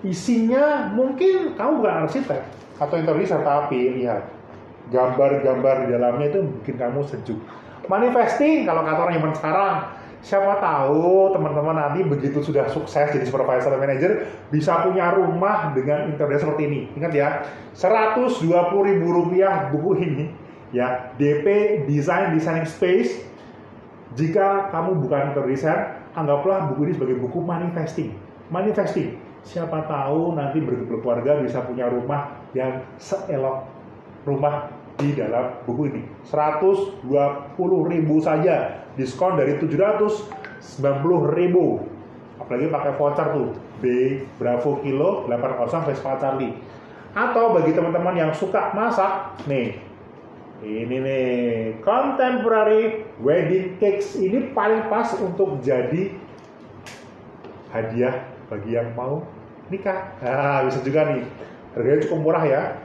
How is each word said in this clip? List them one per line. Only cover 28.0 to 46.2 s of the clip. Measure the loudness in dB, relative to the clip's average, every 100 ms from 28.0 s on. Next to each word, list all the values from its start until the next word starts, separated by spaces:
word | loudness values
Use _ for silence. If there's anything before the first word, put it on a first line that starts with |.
| -6 -8 -16 -20 -6
Manifesting. | -2 0 0 0 0 -4 -6 -16 -20
Siapa | -10 -6 -4 -4
tahu | -2 -4 0 0 0 -2
nanti | -2 -2
bergeblek | 0 -2 -2 -4
keluarga | 0 0 2 2
bisa | 2 -4
punya | -6 -2 -2
rumah | -2 -2 -4 -4 -12 -8
yang | -4 -2 -4 -10 -16
seelok | -8 -6 -4 -2 -2 -4 -8 -18 -20 -20 -20 -12
rumah | -4 0 0 0 -8 -14 -16 -2
di | -2
dalam | 0 -2 -2 -2 -6
buku | -6 -2 -2
ini. | -4 -12 -16 -6
Seratus | 0 0 4 4 4 0 -6
dua | 0 2 2 0 -10
puluh | -2 2 2 2
ribu | 0 4 4
saja, | 4 2 4 2 0 -6 -12 -6
diskon | -6 0 0 2
dari | 2 2
tujuh | 0 2
ratus | 2 4 2 0 -6 -12 -14 -16
sembilan | -16 -2 0 2
puluh | 2 4 4
ribu. | 2 4 6 4 0 -4 -12 -16 -18 -20 -16
Apalagi | -6 -2 0
pakai | 0 -2 0
voucher | 0 2 0
tuh, | 0 -2 -4 -12 -4
B | 0 2 2 0 -6 -4
Bravo | -2 0 0 -2
Kilo | -2 2 2 0 -2
delapan | -2 -2 -2
kosong | -2 -2
Vespa | -2 -4 -4
Charlie. | -2